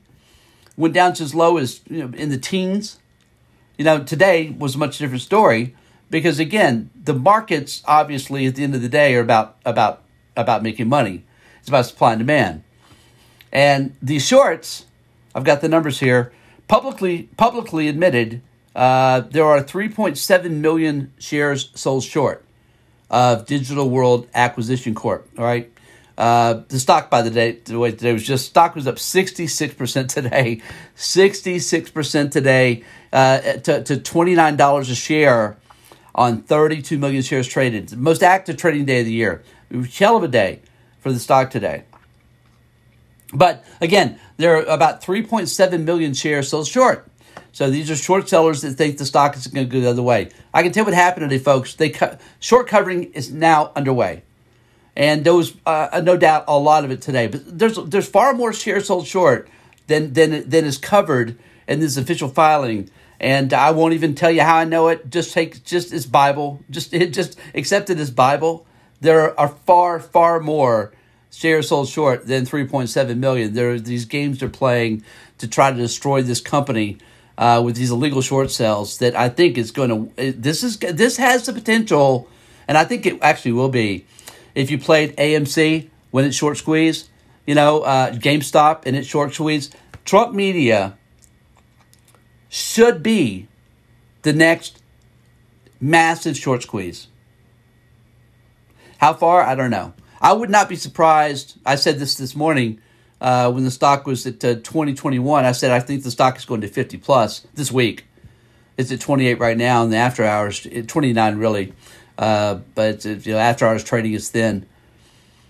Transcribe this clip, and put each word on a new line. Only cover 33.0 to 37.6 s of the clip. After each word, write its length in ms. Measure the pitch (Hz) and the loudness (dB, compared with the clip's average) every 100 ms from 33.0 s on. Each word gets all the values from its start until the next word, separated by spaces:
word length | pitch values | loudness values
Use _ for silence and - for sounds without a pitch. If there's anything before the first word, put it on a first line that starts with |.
| _ | _
uh, 280 | 131 131 131 | 2 4 2
to, 440 | 113 131 147 147 | 0 -4 -2 -2
to 140 | 127 135 | -2 -6
twenty-nine 580 | - 165 175 175 156 147 | -2 0 2 4 2 4
dollars 340 | 143 143 131 | 4 4 -2
a 60 | 120 | -6
share 600 | - 156 147 120 107 104 _ - _ - _ - | -2 2 4 4 0 -6 _ -20 _ -20 _ 0
on 260 | 120 113 | 0 0
thirty-two 540 | - 151 156 156 135 151 | 0 2 2 0 -6 -4
million 260 | 139 135 | -2 -2
shares 240 | 127 135 127 | -2 -4 -2
traded. 360 | - | -2